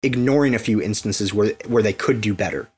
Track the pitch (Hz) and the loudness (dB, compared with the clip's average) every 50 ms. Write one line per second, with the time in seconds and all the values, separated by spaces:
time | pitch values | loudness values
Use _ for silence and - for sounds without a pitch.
0 | - 135 123 123 123 131 135 147 143 139 123 110 - - 110 107 76 98 107 - | 0 0 0 2 2 2 4 4 4 4 2 0 0 0 0 0 0 -2 -2 -2
1 | - 107 95 - 104 98 98 104 104 107 - - - - 117 117 104 107 98 - | -2 -2 -4 -2 -2 -2 0 2 0 0 0 -4 -6 0 0 2 2 2 -2 -2
2 | - - 135 113 107 107 101 - 104 87 78 73 - - _ | 0 0 0 0 0 -2 -2 -2 -4 -4 -4 -8 -10 -10 _